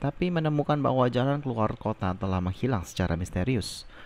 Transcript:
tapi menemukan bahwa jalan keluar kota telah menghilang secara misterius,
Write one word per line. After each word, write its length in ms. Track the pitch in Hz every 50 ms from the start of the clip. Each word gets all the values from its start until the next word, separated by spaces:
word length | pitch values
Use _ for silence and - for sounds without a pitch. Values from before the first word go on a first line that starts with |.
tapi 320 | - 139 - - 175 180
menemukan 480 | 180 165 156 156 151 147 139 - 151 147
bahwa 240 | 135 120 127 131 123 123
jalan 320 | 120 127 123 135 143 147 147
keluar 320 | 131 120 110 107 107 -
kota 400 | - - 110 107 - 101 92 90
telah 240 | 95 98 95 92 92
menghilang 480 | 90 92 95 - - 135 131 95 87 -
secara 320 | - - 92 87 85 85
misterius, 640 | 92 - - 90 90 123 131 107 87 - - - - - - - -